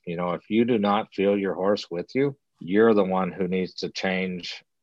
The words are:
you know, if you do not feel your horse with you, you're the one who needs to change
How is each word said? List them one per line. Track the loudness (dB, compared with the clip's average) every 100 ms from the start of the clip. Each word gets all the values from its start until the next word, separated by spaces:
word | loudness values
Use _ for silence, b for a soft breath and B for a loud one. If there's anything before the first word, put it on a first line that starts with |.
| -8
you | -4
know, | -4
if | -6 0
you | 0
do | 2 2
not | 2 0 -2
feel | 0 2 2
your | 0
horse | -2 0 -2 -4
with | -8 -4
you, | -2 -2 -4 _ _
you're | 0 4 6
the | 6
one | 4 0 -2
who | -4 -2
needs | -2 -4
to | -6 -8
change | -4 -2 -2 -4 -6 -10 -14 -18 _